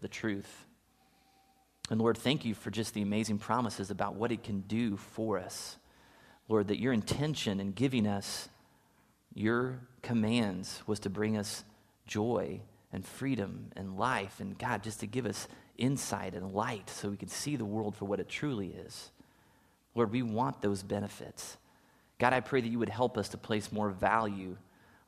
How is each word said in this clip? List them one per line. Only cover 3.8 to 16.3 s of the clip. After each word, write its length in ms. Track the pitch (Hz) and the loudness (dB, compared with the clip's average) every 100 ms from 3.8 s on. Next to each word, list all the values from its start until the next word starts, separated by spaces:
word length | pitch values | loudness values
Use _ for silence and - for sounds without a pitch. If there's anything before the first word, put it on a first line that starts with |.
| 95 | -4
about 240 | 98 101 95 | -2 -2 0
what 160 | 117 | 0
it 120 | 113 | 0
can 180 | - 101 | -2 -4
do 360 | 98 110 120 98 | 0 0 0 -2
for 420 | - - 110 98 | -6 -4 0 0
us. 380 | 92 - - - - - - - - - - | -2 -8 -10 -12 -20 -20 -20 -20 -20 -20 2
Lord, 200 | 110 101 | 2 4
that 120 | - | 2
your 140 | 123 | 4
intention 640 | 120 104 - 151 147 - 98 | 2 2 0 0 0 0 0
in 120 | 98 | 0
giving 360 | 95 135 123 107 | 2 2 4 4
us 420 | 101 - - - - - _ _ _ _ _ _ | 2 -2 -8 -10 -16 -20 _ _ _ _ _ _
your 460 | - 107 117 127 127 123 - | 0 4 4 2 -2 -10 -12
commands 800 | - 117 107 120 110 90 98 - - | 0 2 4 4 2 0 -6 -8 -4
was 140 | 104 | -2
to 80 | - | -2
bring 280 | 95 107 107 | 0 2 2
us 260 | 101 - - - _ _ - | 0 -6 -10 -20 _ _ -6
joy 560 | 107 110 110 80 98 104 - _ | 0 2 2 0 -4 -10 -20 _
and 120 | 92 | -10
freedom 680 | 92 - 135 127 98 92 110 - | -8 -4 -2 0 -2 -6 -10 -10
and 220 | 95 95 | -8 0
life, 420 | 117 120 98 - | 0 2 -2 -6
and 180 | 98 95 | -8 -4
God, 260 | 120 110 | -2 -2
just 160 | 107 - | -4 -6
to 80 | 104 | -4
give 180 | 120 110 | -2 -2
us 220 | 98 - - - - | -4 -8 -14 -18 -2
insight 580 | 123 139 - 101 95 | 0 0 0 -4 -4